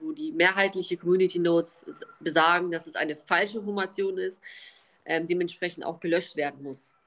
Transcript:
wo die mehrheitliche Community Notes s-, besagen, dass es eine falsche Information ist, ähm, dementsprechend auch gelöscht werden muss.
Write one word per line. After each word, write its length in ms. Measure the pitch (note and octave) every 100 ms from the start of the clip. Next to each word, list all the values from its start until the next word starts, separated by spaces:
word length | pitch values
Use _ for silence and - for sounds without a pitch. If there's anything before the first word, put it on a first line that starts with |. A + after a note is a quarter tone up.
wo 100 | D#3
die 200 | D3+ D#3
mehrheitliche 680 | D#3+ F3+ F#3+ G3 F#3 F3+ F3
Community 400 | F3 F#3 F#3 F3
Notes 440 | E3+ E3+ E3 - -
s-, 180 | - - -
besagen, 500 | E3 D#3 E3 F3 F3+
dass 160 | E3 E3
es 80 |
eine 220 | - D#3 D3
falsche 400 | - F3 G#3 A3
Information 640 | G3+ G3+ F#3+ - G3 F#3
ist, 240 | F#3 - - - - - _ _ -
ähm, 200 | D#3+ E3
dementsprechend 600 | F3+ F3 - F3 F3 -
auch 120 | E3+
gelöscht 380 | E3+ E3+ F#3 -
werden 260 | C#3+ C3+
muss. 300 | C#3 C3 - _